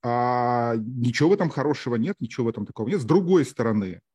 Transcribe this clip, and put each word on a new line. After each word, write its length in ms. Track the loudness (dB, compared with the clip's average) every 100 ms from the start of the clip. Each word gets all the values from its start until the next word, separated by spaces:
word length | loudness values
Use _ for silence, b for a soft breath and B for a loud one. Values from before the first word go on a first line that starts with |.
А 720 | -4 0 0 0 0 0 0 -2
ничего 520 | -4 -4 -2 2 2
в 40 |
этом 160 | 4 2
хорошего 460 | -2 -2 -2 -2 -2
нет, 220 | -2 -4
ничего 260 | -8 -4 -4
в 40 |
этом 180 | -4 -8
такого 200 | -8 -4
нет. 140 | -2
С 40 | 2
другой 400 | 2 4 4 2
стороны, 560 | 0 0 0 -2 -6 _